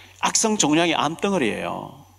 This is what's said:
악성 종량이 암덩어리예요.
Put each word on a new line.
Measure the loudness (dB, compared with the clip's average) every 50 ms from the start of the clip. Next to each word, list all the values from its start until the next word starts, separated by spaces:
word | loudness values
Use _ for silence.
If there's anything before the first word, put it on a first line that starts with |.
| -20 -20 -8 -4
악성 | -2 -2 0 0 0 2 2
종량이 | 2 2 2 4 4 2 2 2
암덩어리예요. | 0 0 -2 -2 -2 -2 0 0 2 0 0 -2 -2 -4 -6 -6 -8 -10 -12 -16 -20 -20 -20 -20